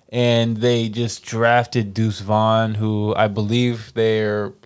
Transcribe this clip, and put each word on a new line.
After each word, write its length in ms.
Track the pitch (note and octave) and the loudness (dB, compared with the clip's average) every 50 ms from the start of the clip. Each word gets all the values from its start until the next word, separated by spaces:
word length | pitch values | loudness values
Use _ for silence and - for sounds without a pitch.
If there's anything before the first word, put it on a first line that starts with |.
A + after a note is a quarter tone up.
| _ _ | _ _
and 460 | - A#2+ B2 A#2+ A#2+ A#2 A#2 A#2 A2+ | -2 0 2 2 4 2 2 0 0
they 320 | G#2+ A2 B2 A#2+ A#2 A2+ A2+ | 0 0 2 2 2 0 -2
just 360 | G#2+ A2+ A#2+ A2+ - - - | -4 -4 -4 -4 -6 -8 -10
drafted 720 | - - A2+ A2+ A#2 A#2+ A#2+ A#2 - - B2 G#2+ G2+ F#2+ | -8 -2 0 2 4 4 4 2 0 0 -2 -2 -2 -2
Deuce 240 | A2 A2+ A2 G2+ - | -2 -2 -2 -2 -4
Vaughn, 540 | G2+ G2+ G#2+ G#2+ A2 A2 A2 A2+ A2+ A2 A2 | -4 -2 0 2 2 2 2 2 0 0 -2
who 400 | G#2 A2 A2 G#2+ G#2 G#2 G#2 G#2+ | -2 -2 -2 0 0 0 0 0
I 120 | - A2 G#2+ | 2 0 0
believe 640 | G2 A2 G#2+ G#2 A2+ A#2+ B2 B2 A#2+ A2+ G#2+ - - | 0 -2 -2 0 0 0 0 0 -2 -4 -8 -8 -4
they're 580 | A#2 A2+ A2 A2 A2 A2 G#2+ G#2 G#2 G#2 G2 - - - | 0 0 0 2 0 0 -2 -2 -2 -4 -6 -8 -14 -10